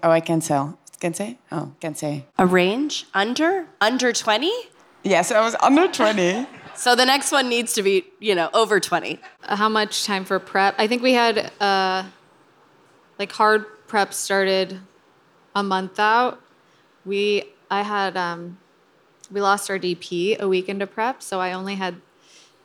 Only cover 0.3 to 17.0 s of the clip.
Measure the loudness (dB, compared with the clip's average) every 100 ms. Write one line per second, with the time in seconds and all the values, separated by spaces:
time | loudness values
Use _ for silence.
0.3 | 0 0 0 -2 -8 _ -8 -6 -6 -8
1.3 | -12 -12 -10 -10 -10 -10 -6 -6 -8 -6
2.3 | 0 4 4 2 0 -4 -6 -6 -2 -2
3.3 | 0 0 0 -4 -2 0 0 0 0 0
4.3 | 0 0 -4 -8 _ _ _ 2 2 4
5.3 | 2 2 2 4 6 4 2 2 2 0
6.3 | 0 -6 -12 -18 -2 2 4 4 2 2
7.3 | 0 2 0 -2 -2 2 0 -2 -4 0
8.3 | 0 2 2 2 2 0 -2 -4 -10 -14
9.3 | _ -6 0 0 0 -2 -4 -4 -4 -2
10.3 | -4 -2 0 2 2 0 0 2 4 4
11.3 | 0 -4 -2 0 2 0 -2 -6 -14 _
12.3 | _ _ _ _ _ _ _ _ -10 -6
13.3 | 2 4 4 0 -18 -4 -2 0 -4 -2
14.3 | 0 2 0 -2 -8 -18 _ _ _ _
15.3 | _ _ -4 -2 -2 -2 0 2 2 2
16.3 | -4 _ _ _ _ _ _